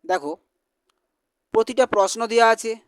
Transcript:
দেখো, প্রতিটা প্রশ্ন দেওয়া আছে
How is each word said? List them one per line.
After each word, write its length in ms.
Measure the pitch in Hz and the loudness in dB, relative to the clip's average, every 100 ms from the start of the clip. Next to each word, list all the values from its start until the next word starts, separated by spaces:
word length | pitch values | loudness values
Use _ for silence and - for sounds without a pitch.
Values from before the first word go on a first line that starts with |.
| 226 | -4
দেখো, 260 | 185 143 165 _ _ _ _ _ _ _ _ _ _ _ | -4 -4 -12 _ _ _ _ _ _ _ _ _ _ _
প্রতিটা 320 | 220 220 254 254 | -2 -2 0 2
প্রশ্ন 360 | 214 190 226 233 | 2 0 -2 -2
দেওয়া 200 | 233 226 | 2 4
আছে 220 | 226 226 226 | 2 -4 -12